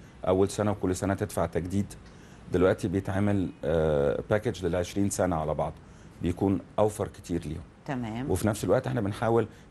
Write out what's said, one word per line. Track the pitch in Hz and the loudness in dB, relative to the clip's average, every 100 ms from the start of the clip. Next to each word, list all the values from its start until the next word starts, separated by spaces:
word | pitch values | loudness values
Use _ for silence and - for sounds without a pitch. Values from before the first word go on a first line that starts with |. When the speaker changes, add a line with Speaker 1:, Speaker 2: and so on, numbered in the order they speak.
| - - - | -12 -6 0
Speaker 1:
أول | 92 98 | 4 2
سنة | - 104 | 2 0
وكل | 98 92 92 | 0 -2 0
سنة | 101 | 0
تدفع | 95 82 - 85 | 0 -2 -2 -2
تجديد، | 85 82 98 101 - - - - - - | -2 -2 -2 -2 -8 -18 -20 -20 -20 -4
دلوقتي | 90 92 104 104 | 2 4 4 0
بيتعمل، | 95 - 98 104 101 87 - | -2 0 0 2 2 0 -4
آه، | 67 82 78 73 71 - - | 0 2 4 4 2 0 0
باكج | 107 120 90 90 | 0 0 -4 -2
للعشرين | 90 90 101 101 | -2 -2 0 0
سنة | - 92 80 | 2 0 0
على | 76 | -2
بعض، | 76 76 - - - - - | -2 -4 -6 -16 -20 -20 -6
بيكون | 85 87 98 98 - - | -4 0 2 0 -2 0
أوفر | 107 104 87 | 0 0 -6
كتير | - - 85 76 | -8 -6 -4 -4
ليهم. | 80 80 - - | -8 -12 -14 -8
Speaker 2:
تمام. | 127 117 113 143 | -6 -6 -6 -2
Speaker 1:
وفي | 92 110 | 0 2
نفس | - | 0
الوقت | 92 110 - | 2 2 2
إحنا | 127 | -2
بنحاول، | 101 104 113 117 107 - - | -2 0 2 4 2 -4 -12